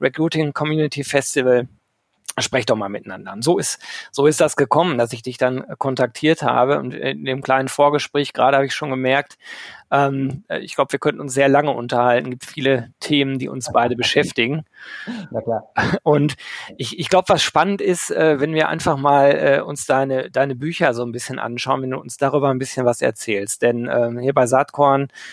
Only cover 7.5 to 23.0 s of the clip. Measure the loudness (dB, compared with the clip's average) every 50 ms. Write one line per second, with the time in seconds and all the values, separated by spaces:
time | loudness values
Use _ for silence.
7.5 | 2 2 2 -2 2 4 4 4 4 2 -4 -2 _ -2 -2 -2 0 2 2 4
8.5 | 4 4 2 0 -2 -6 -6 -6 -4 -2 0 0 0 0 0 _ -14 _ _ -20
9.5 | -18 -16 -16 -18 -20 -20 -8 _ 0 2 2 2 0 -2 -4 -4 -4 -8 -8 _
10.5 | -8 -8 -8 -8 -2 -2 -2 -2 -2 -2 -2 -2 -2 -2 -8 -6 0 2 4 6
11.5 | 6 4 4 2 -2 -4 -4 -4 0 2 4 4 4 2 0 -2 -10 -12 -14 -14
12.5 | -10 -2 0 2 2 0 -2 -8 _ _ -4 0 2 2 2 0 -2 -4 -6 -6
13.5 | -8 -8 -10 -2 0 2 2 2 0 -2 -2 0 2 2 0 0 0 0 0 0
14.5 | 0 -4 -6 _ _ -20 -20 -18 -16 -14 -12 -10 -10 -10 -10 -8 -8 -8 -4 -4
15.5 | -4 -6 -6 -8 _ -2 -2 0 -2 0 _ 2 4 4 2 0 -2 -6 -12 -16
16.5 | -14 -14 -14 -16 -10 -10 -10 -10 -6 -8 -2 2 2 2 4 4 2 2 2 2
17.5 | 2 2 2 2 0 -2 0 0 0 0 -2 -4 0 2 4 4 4 2 0 0
18.5 | 2 0 0 0 0 -2 0 0 0 2 4 4 6 6 6 6 4 4 4 2
19.5 | 2 2 0 -4 -8 -10 -2 0 0 0 2 0 -2 -4 -4 -4 _ 0 0 0
20.5 | -2 -6 -6 -6 -2 0 2 2 2 0 -4 -6 -6 -8 -8 -8 -8 -8 -6 -8
21.5 | -6 -6 -2 -2 -2 -2 -2 -4 -6 -8 -8 -12 -6 -2 0 2 2 4 4 2
22.5 | 0 0 -4 -6 -4 0 2 2 2 2